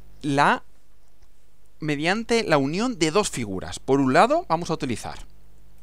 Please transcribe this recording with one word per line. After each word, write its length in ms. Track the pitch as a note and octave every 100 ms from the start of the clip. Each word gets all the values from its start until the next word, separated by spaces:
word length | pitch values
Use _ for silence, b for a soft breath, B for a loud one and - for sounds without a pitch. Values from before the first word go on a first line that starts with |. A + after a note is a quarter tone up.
| - -
la, 380 | D3 C#3 D#3 B3 - - - - - - - - - - - -
mediante 640 | D3+ C#3+ D#3+ G#3 A#3 A#3
la 160 | G#3+ D3+
unión 400 | C3+ E3+ B3 G#3+
de 100 | D#3
dos 220 | E3 G3+
figuras. 480 | - G#2+ F#2+ D#2+ -
Por 200 | - C#3
un 140 | C3+
lado 320 | C#3 A3+ D#4 F#4
vamos 220 | E3 F3
a 60 | D#3+
utilizar 500 | C#3 G#2+ - C#2+ - - - - - -